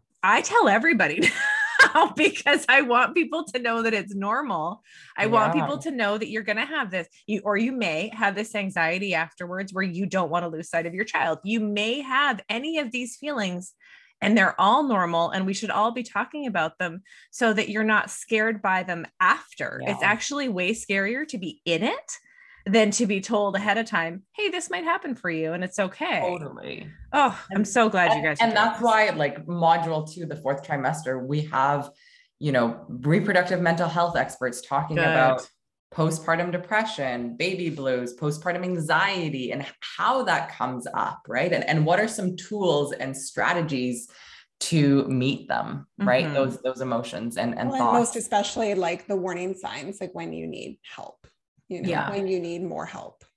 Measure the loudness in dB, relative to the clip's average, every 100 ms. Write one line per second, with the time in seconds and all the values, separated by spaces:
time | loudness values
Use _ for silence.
0 | _ _ 4 4 4 6 6 6 4 4
1 | 2 4 2 2 0 0 0 6 6 6
2 | 4 4 0 2 2 2 4 4 6 4
3 | 4 2 -2 -4 -4 -4 -2 0 0 -2
4 | -4 -4 -2 -2 -2 -2 -4 -6 _ -20
5 | -14 -2 2 4 4 2 0 -2 -4 -2
6 | 0 0 -4 -4 -2 -2 -2 -4 -4 -4
7 | -6 _ -6 -4 0 0 0 0 -2 -2
8 | -4 0 0 0 -4 -4 -4 0 0 0
9 | -2 -2 -2 -8 -10 -8 -6 -4 -4 -2
10 | -2 -2 0 -2 -2 -6 -4 -4 -2 -4
11 | -4 0 0 0 -2 -2 0 0 -2 -4
12 | -2 0 2 0 -4 -6 -2 -2 -2 -4
13 | -8 -8 -6 -2 -2 -4 -10 -18 -20 -20
14 | _ _ 4 6 6 4 4 6 4 2
15 | 2 2 2 0 -2 -2 -2 0 0 -2
16 | -6 -6 -6 -6 -4 -2 -2 -2 -6 -8
17 | -16 -20 -20 0 2 2 0 0 2 2
18 | 2 -8 -2 0 0 0 0 0 -2 -6
19 | -8 _ 2 2 -2 -8 -8 -4 -4 0
20 | 2 2 -2 -4 -2 -2 -2 -4 -2 -2
21 | -2 -4 -6 -8 -10 -8 -2 0 0 -2
22 | -8 -16 _ _ -20 -14 2 4 4 2
23 | 0 0 -2 0 0 0 0 0 0 -2
24 | -2 -6 -12 -6 -4 -4 -6 -6 -2 -2
25 | -4 -6 -4 -2 -2 -4 -4 -2 -4 -2
26 | -4 -2 -2 -4 -8 -12 -12 -12 -14 -18
27 | -2 2 2 2 -4 -2 2 4 4 4
28 | 4 4 2 2 4 4 2 2 4 4
29 | 4 2 0 -2 -6 2 4 4 2 -2
30 | -4 -10 -10 -6 -2 -4 -2 -2 -2 -2
31 | -4 -4 -2 -2 0 2 2 2 -2 -14
32 | _ _ _ _ 0 2 2 -2 -10 -4
33 | 2 2 4 2 2 2 2 2 0 2
34 | 2 2 -2 -2 -6 -6 -4 -2 0 0
35 | 4 6 4 4 -2 _ _ _ _ 0
36 | 0 0 0 0 0 -4 -2 0 0 -2
37 | -4 -2 -6 -4 -2 -2 -4 -2 -2 0
38 | -2 -4 -4 -2 -2 -2 -2 -2 2 2
39 | 2 0 -2 -4 -4 -6 -8 -12 -14 -2
40 | 0 0 2 0 -2 -6 -6 -4 -6 -4
41 | -4 -6 -6 -2 0 0 0 2 4 2
42 | 0 -2 -4 -6 -8 -2 2 2 0 -4
43 | -8 -8 -8 -2 0 0 -2 -2 -2 -4
44 | -10 -20 -20 -20 _ _ 0 4 6 4
45 | 4 0 0 -2 -4 -4 -4 -8 -12 -2
46 | 2 2 2 0 0 -2 -4 -4 -2 -4
47 | -4 -8 -6 -4 -4 -2 -2 2 4 4
48 | 2 -2 -2 0 0 -2 -2 0 -2 -4
49 | -4 -4 -2 -4 -6 -6 -8 -10 -10 -12
50 | -12 -10 -10 -8 -10 -10 -12 -14 -18 -16
51 | -16 -18 -20 _ _ _ _ -6 -2 -2
52 | -2 -2 -2 -2 -4 -6 -6 -6 -8 -12
53 | -16 -20 _